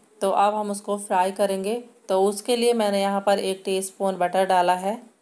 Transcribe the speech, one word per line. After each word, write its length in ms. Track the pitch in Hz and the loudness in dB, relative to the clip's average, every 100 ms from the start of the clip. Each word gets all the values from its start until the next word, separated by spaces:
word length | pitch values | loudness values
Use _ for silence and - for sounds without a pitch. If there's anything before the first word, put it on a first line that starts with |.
| _ - | _ -6
तो 100 | 196 | -2
अब 240 | 196 202 | 2 2
हम 160 | 214 208 | 0 -4
उसको 280 | 202 - 202 | -6 -6 -6
फ्राई 340 | 202 190 190 | -2 0 0
करेंगे। 500 | 196 202 190 196 240 240 _ - | 0 -2 -2 -4 -6 -8 _ -2
तो 140 | 190 | 2
उसके 320 | 202 208 - 240 | 2 0 -2 0
लिए 160 | 240 | 2
मैंने 280 | 233 208 202 | 2 2 0
यहाँ 180 | 196 196 | 0 0
पर 160 | 196 202 | 0 0
एक 220 | 190 190 | 0 -4
टीस्पून 520 | 196 190 190 - 196 185 | -4 -4 -4 -4 -4 0
बटर 300 | 175 185 190 | 0 0 2
डाला 280 | 185 175 180 | 2 2 2
है 240 | 190 233 - _ | -2 -6 -10 _